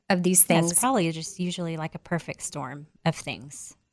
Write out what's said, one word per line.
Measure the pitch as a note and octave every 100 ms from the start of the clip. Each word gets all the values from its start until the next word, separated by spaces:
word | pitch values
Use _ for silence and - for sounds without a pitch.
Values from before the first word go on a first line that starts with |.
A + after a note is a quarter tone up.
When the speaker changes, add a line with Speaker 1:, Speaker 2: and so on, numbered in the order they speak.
| -
Speaker 1:
of | F#3
these | F3+ F3+
Speaker 2:
That's | - E3 E3+
Speaker 1:
things. | F3
Speaker 2:
probably | B3+ B3+ E3
just | D#3+ D#3+ -
usually, | F3+ F3 E3+ D#3+
like, | D#3+
a | -
perfect | - E3 - -
storm | - D3 C3+ C#3+ D#3 _
of | E3
things. | - C#3+ F#2+ C#3 - - - _